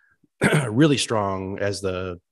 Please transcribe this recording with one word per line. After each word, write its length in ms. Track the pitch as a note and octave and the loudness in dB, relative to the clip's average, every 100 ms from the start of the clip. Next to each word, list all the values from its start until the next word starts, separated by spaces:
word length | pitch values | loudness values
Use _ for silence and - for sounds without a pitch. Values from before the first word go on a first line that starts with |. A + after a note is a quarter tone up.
| _ _ _ - | _ _ _ -2
<clears throat> 280 | G#3 D#3 B2 | 2 2 2
really 300 | A2+ D#3 B2 | 4 4 4
strong 600 | - A2 G2 F#2+ F#2+ G2 | 0 0 0 -2 -6 -4
as 220 | G2+ F#2+ | -4 -2
the, 400 | F#2+ F2+ F#2 F2 _ | -4 -4 -6 -10 _